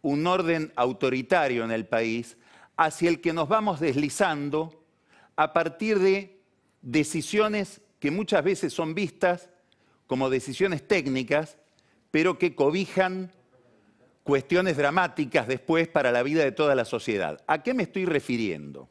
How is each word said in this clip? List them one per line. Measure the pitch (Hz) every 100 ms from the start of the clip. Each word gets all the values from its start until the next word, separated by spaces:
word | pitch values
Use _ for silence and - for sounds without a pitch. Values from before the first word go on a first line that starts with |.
un | 131 143 165
orden | 185 165 165 156 -
autoritario | 123 120 131 131 123 180 143 120
en | 113
el | 113
país | 110 117 113 117 120 - _ - - -
hacia | 160 - 170
el | 165
que | 170
nos | 165 147
vamos | 220 214 160
deslizando | 160 131 147 - 190 151 143 151 160 - _ _ _ _ _ -
a | 151
partir | 170 165 165 220 202
de | 190 196 196 _ _ _ _ _
decisiones | 127 151 147 170 - 208 214 208 190 - _ _
que | 139
muchas | 170 214 190
veces | 151 190 151
son | - 160
vistas | 160 190 - 185 175 - _ _ _ _ _ _
como | 131 131
decisiones | 131 143 127 190 165 -
técnicas, | 196 139 131 120 147 156 - _ _ _ _ _
pero | 156 170 170
que | 180
cobijan | - 143 175 190 - 185 185 180 _ _ _ _ _ _ _ _ _
cuestiones | - 139 135 175 185 147
dramáticas | 143 170 180 - 139 156 113
después | 131 - 165 165
para | 160 131
la | 120
vida | 131 160
de | 139
toda | - 151
la | 131 113
sociedad. | 117 - 104 82 76 -
¿A | 156
qué | 240
me | 254
estoy | 185 196 185
refiriendo? | 147 - 120 107 80 73 69 65